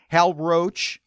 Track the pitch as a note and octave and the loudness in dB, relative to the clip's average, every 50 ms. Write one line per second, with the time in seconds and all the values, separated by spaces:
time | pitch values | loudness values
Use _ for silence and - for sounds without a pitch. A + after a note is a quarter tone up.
0 | _ - D#3+ E3 F3 F3+ E3+ D3 D#3+ E3+ E3+ E3+ F3 F3+ - - - - - - | _ 0 2 2 4 2 0 -2 -2 0 2 2 0 -2 -4 -6 -8 -8 -8 -12
1 | _ | _